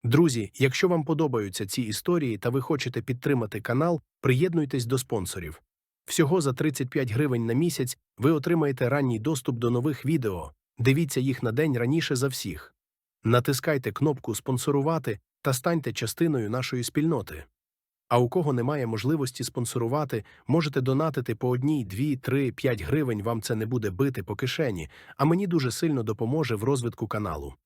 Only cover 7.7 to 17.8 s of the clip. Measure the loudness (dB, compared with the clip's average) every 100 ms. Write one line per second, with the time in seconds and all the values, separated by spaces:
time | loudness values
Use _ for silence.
7.7 | 0 -6 -6 _ 0 2 2 2 2 2
8.7 | 2 0 2 2 0 0 -2 -2 0 2
9.7 | 2 0 -2 0 0 0 -4 -8 _ _
10.7 | 0 4 4 2 0 0 0 0 2 2
11.7 | 2 2 0 0 0 0 -2 -8 -10 -14
12.7 | _ _ _ _ _ 4 4 4 0 0
13.7 | 0 -2 0 0 0 -4 -6 -2 -2 2
14.7 | 2 2 0 -2 -8 _ _ -2 0 2
15.7 | 0 -2 -4 -6 0 2 2 0 -2 -2
16.7 | -4 -2 0 0 0 -4 -12 -14 _ _
17.7 | _